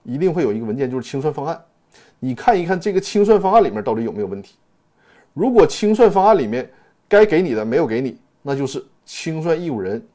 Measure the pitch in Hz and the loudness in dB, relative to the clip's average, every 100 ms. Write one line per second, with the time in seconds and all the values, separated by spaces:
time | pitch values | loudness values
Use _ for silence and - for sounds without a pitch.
0 | - 131 185 165 131 104 113 135 131 127 | -10 -2 -2 0 -2 -2 -4 -4 -4 -4
1 | 117 139 151 143 143 165 _ _ _ _ | -6 -6 -4 -4 -8 -10 _ _ _ _
2 | _ _ 131 120 - 202 170 185 214 190 | _ _ -8 -2 0 0 0 -4 -2 -2
3 | - 208 208 214 185 226 160 107 104 113 | -2 0 4 4 4 4 2 -2 -4 -4
4 | 113 95 98 98 98 _ _ _ _ _ | -4 -6 -8 -8 -14 _ _ _ _ _
5 | _ _ _ - 233 233 - - 208 214 | _ _ _ -4 2 4 4 2 0 4
6 | 226 185 196 202 113 120 - _ _ _ | 4 4 4 4 0 -4 -8 _ _ _
7 | _ 202 208 165 180 107 110 131 143 113 | _ 4 6 4 2 0 0 0 0 -2
8 | 131 - _ _ 143 139 135 143 - _ | -4 -8 _ _ -8 -4 -4 -6 -12 _
9 | - - 170 160 165 160 175 120 92 156 | -18 -10 -8 -6 -2 -2 -2 -4 -4 -6
10 | - | -10